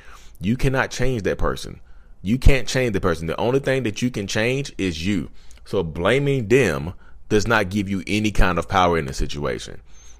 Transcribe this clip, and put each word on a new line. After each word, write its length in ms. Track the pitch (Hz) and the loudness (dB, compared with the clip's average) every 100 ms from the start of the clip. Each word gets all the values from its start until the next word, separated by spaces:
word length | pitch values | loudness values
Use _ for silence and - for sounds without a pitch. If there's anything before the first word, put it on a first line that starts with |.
| - - - - | -18 -20 -18 -6
You 160 | 92 131 | -2 2
cannot 360 | 139 131 107 | 2 2 -2
change 320 | - 127 120 | 0 0 0
that 140 | 90 73 | -2 0
person. 420 | 76 - - 50 - - - - | -2 -2 -8 -14 -18 -20 -20 -8
You 160 | 90 131 | -2 6
can't 300 | - 131 120 | 8 8 4
change 240 | 135 123 | 0 0
the 80 | 98 | 0
person. 260 | 92 80 82 | 0 -2 -4
The 140 | - | -2
only 180 | 110 135 | 0 0
thing 240 | 135 131 | 0 -2
that 200 | 113 104 | -2 -2
you 80 | 123 | -4
can 180 | 120 98 | -4 -4
change 440 | 110 117 135 139 - | -2 -2 -2 -6 -4
is 260 | 92 80 | -4 -2
you. 240 | 90 98 62 - - - | -2 -2 -4 -12 -16 -18
So 180 | - 101 | -6 -4
blaming 640 | 85 78 92 135 143 139 101 | -4 -2 0 2 0 0 4
them 480 | 131 104 69 78 - - - - | 4 4 0 -6 -12 -16 -14 0
does 200 | 107 113 | 0 4
not 220 | 113 92 | 2 2
give 180 | 104 95 | -2 -2
you 160 | 98 - | -4 -2
any 240 | 104 107 | -2 2
kind 280 | 98 98 85 | 4 4 4
of 100 | - | 2
power 280 | 98 90 82 | 4 4 2
in 100 | 67 | 0
the 60 | |
situation. 680 | 69 69 71 69 57 - - - - - - | -4 -4 -4 -4 -6 -10 -14 -16 -20 -18 -12